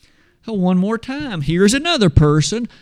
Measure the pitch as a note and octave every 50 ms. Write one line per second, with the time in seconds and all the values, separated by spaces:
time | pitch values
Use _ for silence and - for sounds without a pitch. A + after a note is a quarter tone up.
0 | _ _ _ _ _ _ _ _ - - A3 G3 F3+ F3+ F#3 F3+ F#3 G#3 A3+ A3+
1 | - - C4+ C#4+ D4+ C4 G#3 E3 C#3 D3 E3 F3 G3 G#3 A#3+ C#4 D#4 E4+ E4+ C#4
2 | G#3 E3+ - - D#3 D3 D3 D#3 C#3+ - - - B3 - - -